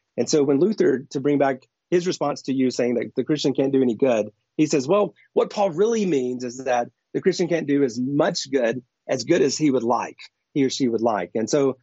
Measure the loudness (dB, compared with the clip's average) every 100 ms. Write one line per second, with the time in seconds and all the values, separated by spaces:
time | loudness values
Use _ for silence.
0 | _ -6 0 0 2 2 0 2 0 0
1 | -4 -4 0 2 0 -2 _ _ -2 -2
2 | 0 -4 -4 -4 -4 0 0 0 0 0
3 | -4 -4 -2 0 0 0 0 2 2 2
4 | 2 2 -2 -8 _ -2 0 0 2 2
5 | 0 -4 _ -2 0 0 -2 0 0 2
6 | 2 0 0 -4 -8 -6 -2 0 -2 _
7 | _ -2 0 0 0 -2 0 2 2 0
8 | -2 0 0 -2 -2 0 0 -2 -8 _
9 | -6 -4 2 2 2 2 2 2 2 0
10 | -2 -10 -20 _ _ -2 0 0 0 0
11 | 0 0 -4 -4 -2 0 0 -2